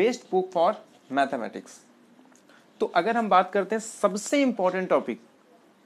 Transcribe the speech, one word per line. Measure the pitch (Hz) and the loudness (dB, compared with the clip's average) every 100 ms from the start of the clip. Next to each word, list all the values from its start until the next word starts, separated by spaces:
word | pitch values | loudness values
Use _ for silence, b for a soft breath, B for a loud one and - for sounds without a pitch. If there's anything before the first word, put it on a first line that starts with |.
best | 214 240 - | 0 0 -4
book | 190 185 175 | -2 -2 0
for | 175 214 - _ - | 0 0 -8 _ -6
mathematics। | 135 139 131 104 101 - - _ _ _ _ - _ _ b b - | -2 0 -2 -8 -10 -16 -20 _ _ _ _ -20 _ _ b b -6
तो | 214 180 | -2 0
अगर | 185 233 | 0 0
हम | 214 | 4
बात | 185 185 | 4 4
करते | 208 185 220 | 0 -2 -4
हैं | |
सबसे | - - 202 202 - 294 | -6 -2 -2 -2 -2 0
इंपॉर्टेंट | 269 208 185 185 185 | 2 2 0 0 2
टॉपिक, | 151 113 110 - _ _ _ _ _ | 0 0 -8 -12 _ _ _ _ _